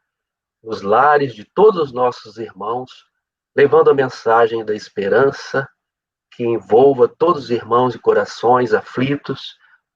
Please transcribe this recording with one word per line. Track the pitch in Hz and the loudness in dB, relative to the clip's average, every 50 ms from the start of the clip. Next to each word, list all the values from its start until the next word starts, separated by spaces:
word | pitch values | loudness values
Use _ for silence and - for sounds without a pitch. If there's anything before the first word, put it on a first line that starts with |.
| _ _ _ _ _ _ _ _ _ _ _ _ _ | _ _ _ _ _ _ _ _ _ _ _ _ _
nos | 110 107 95 98 | -12 -12 -8 -4
lares | 98 107 117 135 147 147 143 139 131 117 | 0 0 2 2 2 2 2 0 -4 -6
de | 107 101 | -12 -20
todos | - _ - 196 220 202 175 | -8 _ 2 4 4 4 2
os | 156 135 120 | -2 -6 -4
nossos | 123 123 123 120 - - 110 101 | -4 -2 -2 -4 -6 -12 -18 -16
irmãos, | 107 113 104 - 95 101 107 117 123 127 127 - - _ _ _ _ _ _ _ _ _ _ _ | -14 -14 -14 -14 -12 -10 -8 -8 -8 -10 -14 -18 -20 _ _ _ _ _ _ _ _ _ _ _
levando | - 139 139 143 160 160 151 | 2 2 4 4 4 4 4
a | 147 | 4
mensagem | 139 135 127 - - - 120 113 117 117 110 117 113 110 | 2 0 -2 -6 -6 -2 0 2 2 2 0 -2 -6 -6
da | 104 107 | -6 -8
esperança | 104 - - _ - 98 98 101 113 135 139 139 - - - - 135 135 - _ _ _ _ _ _ _ _ _ _ _ _ - - | -8 -10 -12 _ -6 -4 0 2 2 2 2 0 -4 -8 -8 -6 -6 -6 -8 _ _ _ _ _ _ _ _ _ _ _ _ -10 -6
que | 120 | -4
envolva | 117 117 107 98 - 104 117 135 139 139 123 120 113 | -4 -4 -4 -2 2 4 4 6 4 4 4 2 0
todos | - - 160 170 - 143 - | 0 0 0 0 0 -2 -4
os | - | -4
irmãos | 120 110 104 104 117 120 127 123 113 | -6 -6 -2 -2 0 0 0 0 -2
e | - | -2
corações | - 151 - 107 101 - - - - 117 123 123 123 110 107 | -2 0 0 0 0 -2 -6 -4 0 2 2 2 2 0 -2
aflitos | 101 - - - - 127 139 143 143 - - 151 - - - - _ _ _ _ _ _ _ _ | -2 -4 -6 -6 -4 -2 -2 -4 -4 -6 -8 -10 -10 -12 -18 -20 _ _ _ _ _ _ _ _